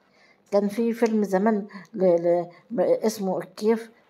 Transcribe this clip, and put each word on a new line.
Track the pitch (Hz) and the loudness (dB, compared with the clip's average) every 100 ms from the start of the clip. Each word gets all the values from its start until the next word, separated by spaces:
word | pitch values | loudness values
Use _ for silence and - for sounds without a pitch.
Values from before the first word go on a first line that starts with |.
| _ _ _ _ _ | _ _ _ _ _
كان | 202 208 | -2 0
في | 220 233 | -2 -2
فيلم | 226 233 220 | 0 0 0
زمان | 196 185 220 214 196 190 - | 0 0 2 0 -4 -14 -12
ل-، | - | 0
ل-، | 185 170 170 175 170 - - | 2 4 2 0 -2 -10 -8
م-، | 240 | -2
اسمه | - 170 220 214 190 175 | 0 0 0 -4 -4 -6
الكيف | 180 - 214 226 - _ | -8 -4 -2 -2 -4 _